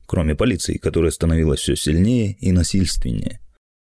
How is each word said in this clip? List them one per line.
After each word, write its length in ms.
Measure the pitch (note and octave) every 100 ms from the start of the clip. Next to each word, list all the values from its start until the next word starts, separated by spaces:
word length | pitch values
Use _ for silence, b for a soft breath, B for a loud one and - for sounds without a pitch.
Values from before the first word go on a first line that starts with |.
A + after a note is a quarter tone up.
| -
кроме 300 | - D#2 D2+
полиции, 420 | A#2+ F2+ - -
которая 340 | E2 E2 D#2+
становилась 480 | - E2 D#2+ D#2 C#2+
все 160 | - -
сильнее 640 | D2 E2 G#2 B2 G2+ G2
и 140 | F#2+
насильственнее. 880 | F2+ E2+ G2 F2+ - B1+ G#1 - - - _ _ _ _